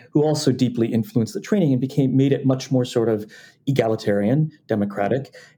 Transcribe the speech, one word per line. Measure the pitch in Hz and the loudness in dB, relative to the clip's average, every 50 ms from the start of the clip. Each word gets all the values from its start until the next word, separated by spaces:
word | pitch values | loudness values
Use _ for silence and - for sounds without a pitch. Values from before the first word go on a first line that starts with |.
| - - | -8 -4
who | - 151 | 0 0
also | 147 156 151 151 - 139 | 2 2 0 0 0 0
deeply | 117 - 127 117 - 113 113 - | 0 2 0 -2 0 0 -2 0
influenced | - 117 107 - - 123 110 - - | 0 -2 -2 -2 -2 -2 -2 -2 -4
the | - | -8
training | - - 214 202 170 143 | -6 -2 0 0 2 2
and | 131 127 | 0 0
became, | 135 131 - - 135 127 135 | -2 -2 -2 0 0 2 2
made | 131 139 139 | 2 2 2
it | 135 131 131 | 2 0 0
much | 131 131 131 - - | 0 0 0 -2 -2
more | 131 127 123 | 0 0 0
sort | - - 123 113 113 | 0 0 0 0 0
of | 110 104 107 - - - - - - _ _ | 0 -2 -4 -8 -16 -20 -20 -20 -20 _ _
egalitarian, | - 135 123 117 113 110 107 - 107 101 101 101 107 135 156 156 156 - - _ - | -2 0 2 2 0 0 -2 0 0 0 2 2 2 2 2 0 -2 -4 -8 _ -4
democratic, | 107 104 101 101 - 104 101 101 117 135 135 - - - - - _ | -2 -2 -2 -2 -2 -2 -2 -2 -2 -2 -4 -8 -16 -20 -20 -20 _